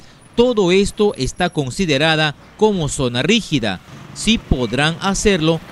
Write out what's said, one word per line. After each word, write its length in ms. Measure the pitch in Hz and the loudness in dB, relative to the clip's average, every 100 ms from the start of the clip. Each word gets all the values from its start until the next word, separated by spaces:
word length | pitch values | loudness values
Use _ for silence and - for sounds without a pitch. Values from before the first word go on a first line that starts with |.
| - - - - | -20 -20 -8 0
Todo 360 | 247 220 175 | 2 4 2
esto 420 | 190 196 - 208 202 | 2 2 0 0 0
está 320 | 127 - 180 | -6 -2 -4
considerada 840 | - 127 - 180 135 160 156 156 - - - | -2 -6 -4 0 2 2 0 -2 -4 -12 0
como 320 | 214 196 147 | 0 2 -2
zona 340 | - 127 120 | -2 -2 0
rígida. 560 | 156 226 - 143 107 92 - - - | 2 2 2 -2 -2 -6 -12 -20 -18
Sí 240 | - - 226 | -6 0 0
podrán 580 | - 143 120 123 151 170 | 0 -2 -2 0 -2 -2
hacerlo 580 | 185 196 208 185 160 160 - | -4 0 0 2 2 0 -4